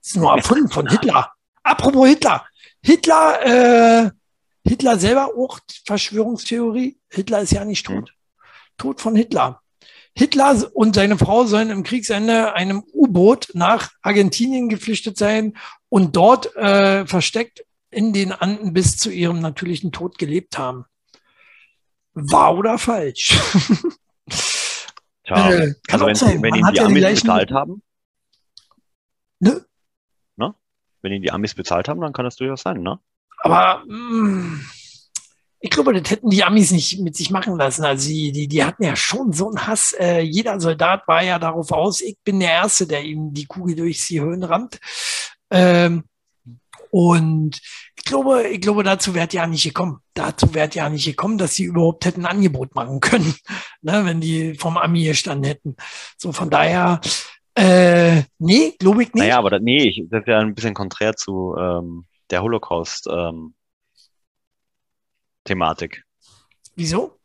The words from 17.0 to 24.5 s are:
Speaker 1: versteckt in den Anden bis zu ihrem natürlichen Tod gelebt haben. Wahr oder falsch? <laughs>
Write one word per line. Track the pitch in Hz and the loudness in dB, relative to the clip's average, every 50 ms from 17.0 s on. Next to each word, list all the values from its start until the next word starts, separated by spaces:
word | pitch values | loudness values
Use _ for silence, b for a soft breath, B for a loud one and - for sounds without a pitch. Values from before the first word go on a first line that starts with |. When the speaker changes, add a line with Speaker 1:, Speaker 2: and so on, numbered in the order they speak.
| 196 | -2
Speaker 1:
versteckt | 151 - 180 151 - - 220 233 233 _ - - _ _ _ _ _ | -2 -2 -2 -2 -2 -4 -4 -6 -6 _ -20 -20 _ _ _ _ _
in | - - 208 226 202 | -4 -2 -2 0 0
den | 196 196 185 | -2 -2 -4
Anden | 190 - - 190 208 208 214 190 160 | -4 -4 -4 -4 -4 -4 -6 -2 0
bis | 185 185 147 - - | 2 2 2 0 0
zu | - 226 | -4 -6
ihrem | 185 180 170 170 170 170 | -2 -2 -2 -2 -2 -2
natürlichen | 165 160 143 - - 175 175 151 - 175 | -4 -6 -6 -6 -6 -6 -6 -6 -6 -8
Tod | 135 - 165 180 _ _ | -8 -6 -10 -10 _ _
gelebt | 175 143 151 185 185 _ - - | -6 -4 -4 -6 -6 _ -10 -8
haben. | 135 127 127 127 120 _ _ _ _ b b b b b b b b b b b b b b b _ _ _ _ _ _ _ | -8 -8 -8 -10 -14 _ _ _ _ b b b b b b b b b b b b b b b _ _ _ _ _ _ _
Wahr | 165 147 143 - - - - 165 175 | -10 -4 0 2 4 4 4 2 2
oder | 196 220 233 240 | 0 -2 -2 -2
falsch? | - - 233 208 156 139 120 - - - - - | -2 -2 -2 -2 -4 -6 -6 -6 -2 0 0 0
<laughs> | - - - 190 139 - 233 160 - 339 - _ _ _ _ _ _ - B B B B | 0 2 0 0 2 2 0 0 0 -8 -10 _ _ _ _ _ _ -10 B B B B